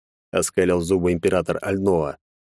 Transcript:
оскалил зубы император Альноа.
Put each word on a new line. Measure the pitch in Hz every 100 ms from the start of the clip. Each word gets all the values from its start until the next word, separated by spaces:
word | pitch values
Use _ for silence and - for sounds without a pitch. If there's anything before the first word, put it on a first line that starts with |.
| _ _ _
оскалил | 90 85 - 90 90
зубы | 82 95 87
император | 85 98 90 85 85
Альноа. | - 98 98 87 73 69 _ _ _